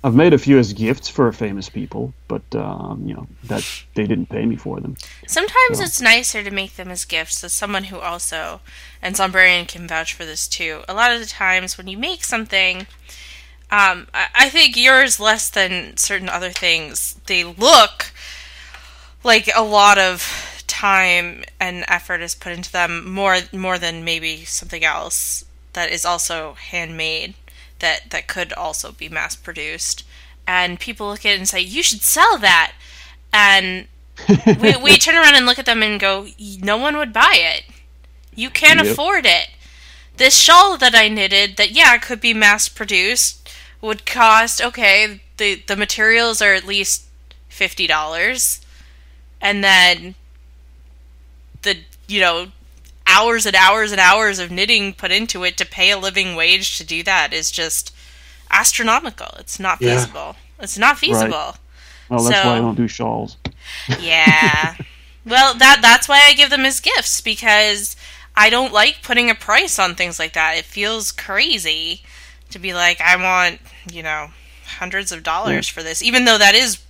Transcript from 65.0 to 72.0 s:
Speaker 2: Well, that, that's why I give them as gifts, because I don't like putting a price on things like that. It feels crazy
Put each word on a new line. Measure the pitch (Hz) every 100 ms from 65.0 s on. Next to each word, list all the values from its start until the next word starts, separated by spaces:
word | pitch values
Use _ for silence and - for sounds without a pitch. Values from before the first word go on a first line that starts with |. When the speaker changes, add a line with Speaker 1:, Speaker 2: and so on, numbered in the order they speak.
| - - 220
Speaker 2:
Well, | 247 269 240
that, | 262 285
that's | 226 240 -
why | 285 285
I |
give | 285 285
them | 277 262
as | 262
gifts, | - 494 - -
because | 233 208 233 208 214 208 208 - - - - -
I | 220
don't | 240 254
like | 208 240 294
putting | - 240 240
a | 226
price | - 226 381 -
on | 185
things | 175 175 165
like | 160
that. | 165 160 165
It | -
feels | 202 208 226 202
crazy | - - 196 302 233 165 156 165 175